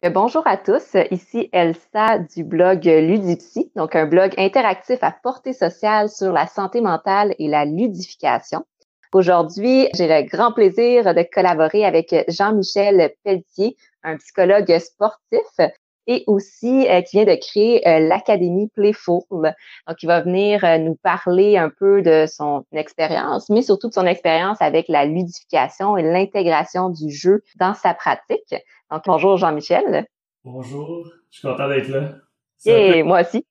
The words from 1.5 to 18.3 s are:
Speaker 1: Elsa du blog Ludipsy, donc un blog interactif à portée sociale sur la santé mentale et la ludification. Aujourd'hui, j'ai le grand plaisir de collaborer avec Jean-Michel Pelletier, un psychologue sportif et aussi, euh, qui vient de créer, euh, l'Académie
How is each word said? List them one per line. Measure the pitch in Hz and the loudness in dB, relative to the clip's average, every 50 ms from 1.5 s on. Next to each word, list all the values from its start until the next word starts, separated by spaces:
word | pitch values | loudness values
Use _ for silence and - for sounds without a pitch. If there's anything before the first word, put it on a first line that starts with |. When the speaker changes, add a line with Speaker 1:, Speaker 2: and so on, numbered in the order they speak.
Speaker 1:
Elsa | - 180 170 170 165 170 _ _ _ 214 214 220 226 196 | 0 0 0 0 -2 -6 _ _ _ -2 0 0 0 -2
du | 170 160 _ 175 160 | -4 -8 _ -12 -10
blog | 160 165 160 180 185 190 175 156 | -6 0 2 2 2 2 2 2
Ludipsy, | 175 160 160 160 160 190 220 196 180 175 170 - _ _ 269 349 - _ | 4 4 4 4 2 0 0 0 -2 -4 -4 -6 _ _ -8 -8 -6 _
donc | - 160 156 - | -8 -8 -2 -2
un | 165 156 | -2 0
blog | 151 160 180 190 196 185 - | 2 2 2 2 2 0 -2
interactif | 190 190 190 277 240 214 190 190 - _ 247 247 | -2 0 0 0 0 0 -2 -4 -4 _ -4 -2
à | - 151 | -2 -4
portée | - _ _ 240 262 - _ 269 254 | -4 _ _ -10 -10 -8 _ -12 -6
sociale | - 196 170 175 _ - 214 214 214 208 214 | -4 -4 -4 -4 _ -2 0 0 0 -2 -2
sur | 214 - 202 190 | -4 -4 -4 -2
la | 175 156 143 | 0 -2 -2
santé | 175 _ - 196 190 - 233 | -2 _ -8 -8 -6 -4 -4
mentale | 233 196 170 160 _ 202 190 202 208 208 - - | -2 -2 -2 -4 _ -2 0 0 0 -2 -2 -4
et | 156 151 | -4 -2
la | 147 147 147 | -2 -2 -2
ludification. | 147 151 170 233 240 196 170 185 - - _ - 147 123 117 - - - - - _ _ _ _ _ _ _ _ _ | -2 -2 -2 -4 -4 -4 -8 -14 -16 -16 _ -4 -2 -2 -2 -4 -8 -10 -10 -10 _ _ _ _ _ _ _ _ _
Aujourd'hui, | - 190 185 170 180 170 170 160 175 196 202 247 254 262 262 - - | 0 2 4 4 2 2 2 -2 -6 -4 -2 2 2 2 2 2 0
j'ai | 185 180 156 | -2 0 2
le | 160 151 139 143 | 2 2 2 -2
grand | - 170 226 240 | -2 0 0 0
plaisir | 226 - 220 190 180 220 233 240 247 240 226 190 165 | 2 4 2 2 4 2 0 2 2 4 2 2 2
de | 170 170 175 - | 2 0 0 0
collaborer | 208 185 180 175 156 160 156 - 208 214 | 0 0 2 2 2 0 0 2 2 0
avec | 196 165 165 165 - 175 160 - - | 2 2 0 0 2 -2 -2 0 -2
Jean-Michel | 170 - 196 208 220 208 190 - - 202 202 208 196 185 165 147 - _ _ | -2 -2 0 0 0 0 -2 -2 -2 0 0 2 4 4 2 2 -2 _ _
Pelletier, | 208 196 180 170 _ _ - 196 226 269 _ _ _ _ _ _ | -4 -4 -4 -4 _ _ -4 -4 -4 -4 _ _ _ _ _ _
un | 156 160 139 | -12 -12 -12
psychologue | _ - _ - 185 180 196 208 202 - 170 170 | _ -12 _ 0 2 4 4 2 4 2 2 0
sportif | 170 - _ _ 208 220 - _ _ _ - 240 440 - _ - 170 147 - _ _ _ _ _ _ | 0 -6 _ _ -4 -4 -4 _ _ _ -4 -4 -4 -4 _ -2 -2 -2 -2 _ _ _ _ _ _
et | - 240 247 - - | -4 -4 -2 0 0
aussi, | 208 196 202 - _ _ - 233 254 269 269 214 | 0 0 0 -6 _ _ -4 0 0 2 2 2
euh, | - 180 | 2 0
qui | 175 - - | 0 0 0
vient | 202 214 | 2 4
de | 202 170 - | 4 2 0
créer, | - - - 208 208 226 240 - - 170 | -2 -6 -2 0 2 2 2 2 4 4
euh, | 165 160 | 4 4
l'Académie | 160 156 175 196 - - | 4 2 0 -2 0 0